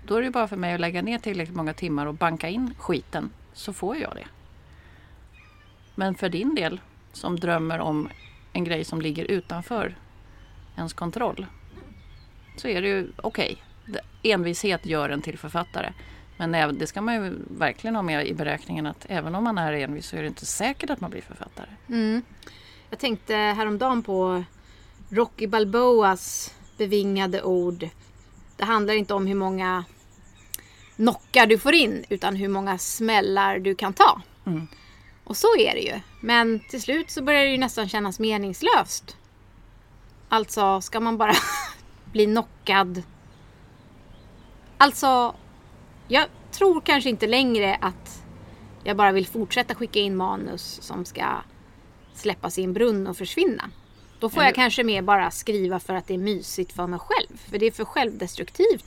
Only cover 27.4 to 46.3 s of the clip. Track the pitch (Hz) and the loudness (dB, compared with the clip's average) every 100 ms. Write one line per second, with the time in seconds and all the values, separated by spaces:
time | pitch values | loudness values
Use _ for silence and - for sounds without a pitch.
27.4 | 185 180 175 175 165 - - - - - | 0 0 0 -4 -8 -12 -20 -20 -20 -20
28.4 | - - 208 220 208 214 196 196 190 196 | -14 -4 0 2 2 0 0 -2 0 0
29.4 | 190 190 185 185 180 - - - - - | -2 -2 -2 -4 -6 -16 -20 -20 -20 -20
30.4 | - - - - - - 226 - - 254 | -16 -16 -16 -20 -12 2 2 2 4 6
31.4 | 220 220 277 330 233 196 - 190 196 190 | 8 6 6 4 4 0 -4 -4 -2 -2
32.4 | 196 196 196 185 - - 220 208 196 196 | -2 -2 -4 -4 -6 -4 2 2 2 2
33.4 | 196 196 190 185 190 190 415 202 - - | 2 0 -2 -2 2 6 6 6 -4 -10
34.4 | 196 160 160 - - - - - - 208 | -6 -6 -6 -16 -20 -20 -20 -18 -10 2
35.4 | 440 392 - - - 202 - - 226 233 | 4 6 4 2 -4 -6 -12 -8 2 4
36.4 | 226 220 - 254 226 311 339 311 269 285 | 4 0 -4 -8 -2 -2 -2 -4 2 4
37.4 | 277 262 254 - 202 214 202 185 220 214 | 4 2 -2 -2 -4 -2 -2 -2 0 0
38.4 | 196 175 359 339 - - - - - _ | -4 -2 4 4 2 -4 -12 -20 -20 _
39.4 | - - - - - - - - - 220 | -20 -20 -20 -20 -20 -20 -20 -20 -2 -2
40.4 | 208 220 196 190 - 226 226 226 214 - | 0 2 2 2 -2 -2 0 2 4 4
41.4 | - - - - - - - 214 214 226 | 2 -4 -8 -12 -20 -20 -2 2 4 2
42.4 | - - - 196 180 180 - - - - | -2 -4 2 4 4 -2 -10 -16 -20 -20
43.4 | - - - - - - - - - - | -20 -20 -20 -20 -20 -20 -20 -20 -20 -20
44.4 | - - - - 277 - 277 247 240 - | -20 -20 -2 6 6 6 4 4 2 -2
45.4 | - - - - - - - 254 - | -16 -20 -20 -20 -20 -18 0 2 2